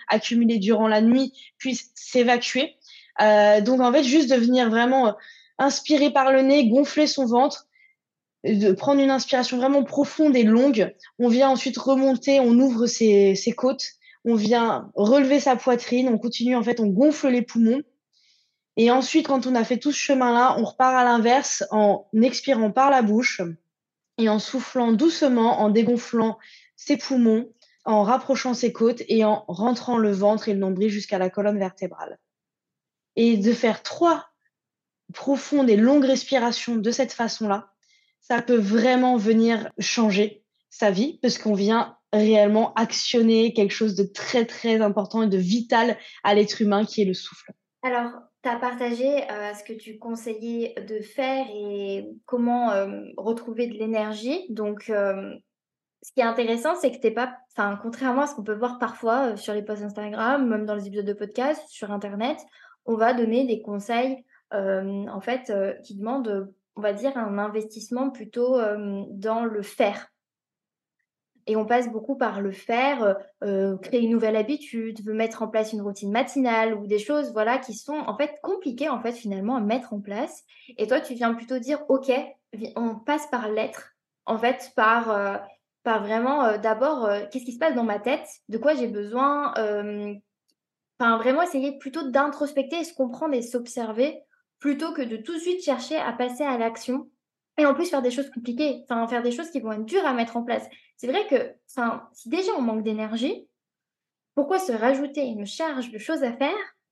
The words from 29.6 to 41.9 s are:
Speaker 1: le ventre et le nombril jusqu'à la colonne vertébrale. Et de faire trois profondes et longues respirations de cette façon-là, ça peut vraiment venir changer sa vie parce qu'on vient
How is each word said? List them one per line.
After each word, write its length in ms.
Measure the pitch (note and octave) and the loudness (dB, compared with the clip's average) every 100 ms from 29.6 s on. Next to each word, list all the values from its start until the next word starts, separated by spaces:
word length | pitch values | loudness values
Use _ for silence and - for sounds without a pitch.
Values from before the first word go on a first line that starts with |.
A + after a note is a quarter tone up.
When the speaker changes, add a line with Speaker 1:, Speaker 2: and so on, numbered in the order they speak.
| A#3 A#3 - A#3 | -2 -2 -2 0
Speaker 1:
le 140 | G#3+ | 2
ventre 360 | F#3+ G#3 G#3+ A3+ | 4 2 2 -2
et 60 | |
le 60 | G3 | -2
nombril 300 | F#3+ F#3 G#3+ | -2 0 0
jusqu'à 280 | G3+ - F#3+ | -2 -4 -2
la 140 | F#3 | -2
colonne 260 | G#3 G#3 G#3 | -2 -2 -2
vertébrale. 640 | F#3 - F3+ - - - _ _ _ _ _ _ _ _ _ A3+ | -4 -6 -10 -10 -16 -16 _ _ _ _ _ _ _ _ _ 0
Et 220 | A#3 G#3+ | 2 4
de 140 | G#3 | 2
faire 300 | A#3 A3+ - | 2 0 -2
trois 460 | - - E4+ E4 - _ _ _ _ _ _ _ - | -8 0 2 2 -4 _ _ _ _ _ _ _ -20
profondes 600 | - - C#4 - C#4+ B3+ | -8 -2 -2 0 2 4
et 60 | G#3 | 6
longues 280 | A#3 D4 C4 | 6 6 4
respirations 720 | C4 - C4+ A#3 A3+ - A3+ | 2 0 0 0 -2 -4 -2
de 160 | G#3 | -2
cette 220 | A#3 B3 | -2 -4
façon-là, 580 | - A3+ - G#3+ G3+ - _ _ _ _ _ | -2 -6 -4 -4 -4 -6 _ _ _ _ _
ça 240 | - A#3+ | -4 -2
peut 140 | A#3+ A#3+ | 2 2
vraiment 600 | G3 A3+ B3 B3+ B3+ B3 | 4 2 4 4 4 2
venir 540 | G#3 A3+ A3+ A3+ G#3 - | 4 4 4 2 -4 -8
changer 640 | - - A3 G3 G#3 - _ _ _ | -4 0 2 2 0 -4 _ _ _
sa 220 | - G#3 | -2 0
vie 260 | F#3+ C#4 - | 2 -2 -2
parce 160 | B3 - | -2 0
qu'on 160 | G#3+ G3+ | -2 0
vient 420 | G3+ A3+ - | 2 0 -2